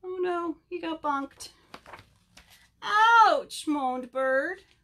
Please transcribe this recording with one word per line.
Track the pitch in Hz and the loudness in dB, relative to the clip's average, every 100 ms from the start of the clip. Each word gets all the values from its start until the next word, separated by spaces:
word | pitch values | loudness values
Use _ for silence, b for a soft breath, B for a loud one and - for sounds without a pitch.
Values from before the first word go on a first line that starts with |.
Oh | 370 370 | -10 -6
no, | 359 349 339 311 _ | -4 -4 -6 -10 _
he | 359 | -12
got | 330 320 | -8 -8
bonked. | 302 277 277 _ - _ _ - _ - - _ _ _ b b b _ | -4 -4 -6 _ -20 _ _ -20 _ -20 -20 _ _ _ b b b _
Ouch, | - 415 440 466 415 294 - - - | -2 2 6 8 6 4 -2 -12 -4
moaned | 294 262 254 247 | -2 -2 -4 -6
Bird. | 262 262 262 302 370 _ _ | -4 0 0 -2 -8 _ _